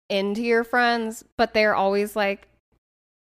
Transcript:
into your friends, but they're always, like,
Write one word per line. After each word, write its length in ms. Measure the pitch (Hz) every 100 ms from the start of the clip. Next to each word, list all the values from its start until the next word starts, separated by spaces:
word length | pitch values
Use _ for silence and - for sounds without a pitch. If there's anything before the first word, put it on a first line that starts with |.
| -
into 320 | 196 196 208
your 220 | 233 226
friends, 600 | 233 247 240 233 220 226 - -
but 160 | 214
they're 200 | 220 214
always, 400 | - 196 202 208
like, 340 | 220 196 202 _ _ _ _ _ _ _ _